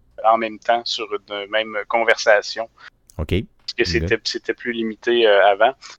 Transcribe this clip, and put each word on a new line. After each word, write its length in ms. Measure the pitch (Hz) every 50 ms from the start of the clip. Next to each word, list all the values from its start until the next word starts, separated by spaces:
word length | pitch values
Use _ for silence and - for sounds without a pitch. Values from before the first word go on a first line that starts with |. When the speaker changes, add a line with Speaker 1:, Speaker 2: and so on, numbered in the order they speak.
| _ _ _ - - 107
Speaker 1:
en 60 | 113
même 220 | 113 113 110 107 104
temps 240 | - - 117 117 117
sur 220 | - - - 113 101 104
une 360 | 101 - - 104 101 101 98
même 260 | 107 110 110 110 107 104 101 -
conversation. 800 | - 117 113 110 107 - - 117 107 101 95 - - 113 113 - _ _ - - - _ _ _ _ -
Speaker 2:
OK. 160 | 80 - - 90 - - _ _ _
Speaker 1:
Parce 60 | - -
que 80 | - 117
Speaker 2:
Ok. 40 | - 85 117 - 95
Speaker 1:
c'était, 100 | 113 113 -
c'était 300 | - - 113 - - 110
plus 180 | - - 123 120
limité, 540 | 117 113 110 107 - - 120 120 120 117
euh, 180 | 107 101 101 95
avant. 260 | 104 101 98 110 123 - - - - -